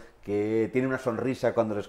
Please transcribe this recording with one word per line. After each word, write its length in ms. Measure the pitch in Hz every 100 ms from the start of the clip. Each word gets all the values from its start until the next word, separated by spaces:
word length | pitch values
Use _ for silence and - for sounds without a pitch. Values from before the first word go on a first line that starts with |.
| - -
que 440 | - 104 107 113 110
tiene 160 | 127 131
una 100 | 131
sonrisa 560 | 123 110 127 123 117
cuando 220 | 120 110
les 120 | 104